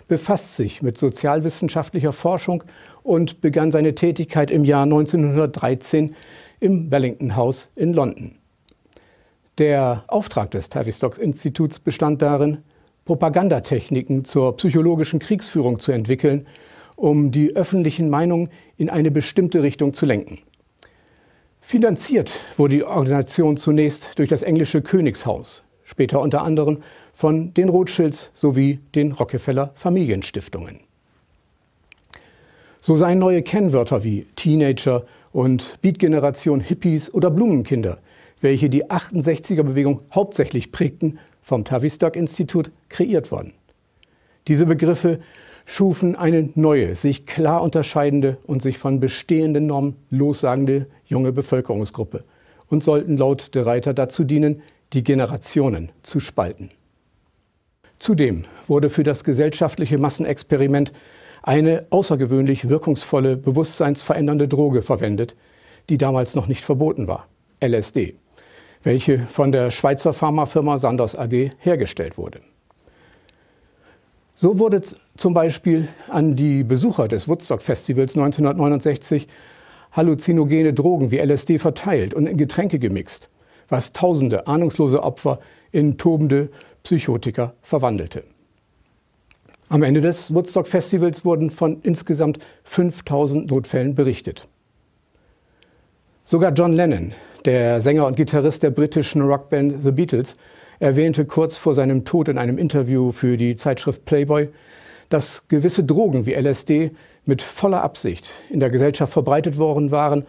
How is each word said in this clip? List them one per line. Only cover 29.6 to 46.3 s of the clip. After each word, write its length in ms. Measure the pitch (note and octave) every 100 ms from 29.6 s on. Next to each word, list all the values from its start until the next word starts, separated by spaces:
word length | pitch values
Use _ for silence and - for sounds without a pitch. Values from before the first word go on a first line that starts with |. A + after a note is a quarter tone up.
| C#3
Familienstiftungen. 1080 | - F#3 F#3 D3+ G2 - - - F#2 F2 - _ _ _ _ _ _ _ _ _ _ _ _ _ - _ _ _ _ _ _
So 140 | -
seien 240 | D#3+ F3 F#3
neue 240 | F#3 F3+
Kennwörter 600 | - F#3+ F#3+ C3 A#2 B2
wie 220 | A2 G#2 - -
Teenager 680 | E3 D#3 C#3+ C3 - B2 - _ _
und 480 | - B2+ B2+ - -
Beat-Generation 800 | F#3+ F3 F3 D#3 C#3+ C3 E3 C#3
Hippies 520 | - F3 F3 D#3 -
oder 160 | G3 F3
Blumenkinder, 720 | D#3 A#3 D3+ G#2+ B2+ G2+ E2+ _ _ - _
welche 300 | C#3 C3+ D3
die 180 | C3+ -
achtundsechziger 760 | F3 - F#3 C#3+ D#3+ - F3
Bewegung 380 | D3 C3 C#3 C3 -
hauptsächlich 560 | - G3+ - C3+ B2 -
prägten, 480 | - D3+ - D#3 D3+ - _
vom 220 | _ B2+
Tavistock-Institut 1080 | G#2 C3 C#3+ - E3 E3 E3 - D#3+ F3 D#3 - _
kreiert 440 | - F3+ F#3+ A#2
worden. 200 | - F2+ - _ _ _ _ _ _ _ _ -
Diese 180 | D3
Begriffe 540 | E3 D#3 E3 E3 F3 E3 - - - - -
schufen 480 | - G3 E3+ F3+
eine 360 | F3+ E3+